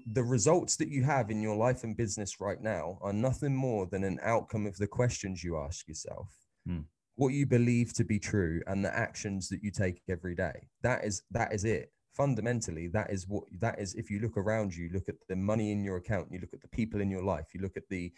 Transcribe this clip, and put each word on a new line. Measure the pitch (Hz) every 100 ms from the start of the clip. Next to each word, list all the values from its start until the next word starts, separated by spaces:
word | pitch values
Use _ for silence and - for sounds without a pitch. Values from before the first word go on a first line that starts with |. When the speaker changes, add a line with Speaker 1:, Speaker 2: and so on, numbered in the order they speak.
| 117
Speaker 1:
the | 110
results | 120 127 143 175 - -
that | 156
you | 143
have | 131 139 107
in | 110
your | 107 107
life | 123 123
and | 113 107
business | 110 107 101 -
right | 98 90
now | 110 90 80 95
are | 101
nothing | 104 127 123 143 131
more | 131 107 90
than | 95
an | 98 76
outcome | 85 117 - 110 104
of | 95
the | 101
questions | - 123 - 101 92
you | 87 80
ask | 71 - -
yourself, | 78 - - - - _ _ 85
Speaker 2:
Mm. | 85 78 _ _ -
Speaker 1:
what | 135
you | 143 131
believe | 123 120 120 117
to | -
be | 107 104
true, | - 104 82 82 -
and | 98
the | 98 -
actions | - - 107 98 87
that | 98
you | 104
take | 95 92 87 -
every | 87 90 87
day. | 87 - - _
That | 120 123 107
is, | 95 -
that | 117 113
is | 104 110
it. | 87 - _ _
Fundamentally, | - 143 117 113 120 92 80 85
that | 104 -
is | 98 92
what, | 104 - 90
that | 117 -
is, | 95 95
if | -
you | 101
look | 113 104
around | 98 110 101 85
you, | 85
look | 92 -
at | - -
the | 92
money | 98 110 107
in | 104
your | 98 90
account, | 101 101 73
you | 90
look | 87
at | -
the | -
people | - 110 104
in | 98
your | 95
life, | 95 78 80
you | 90
look | 95 -
at | -
the | 92 87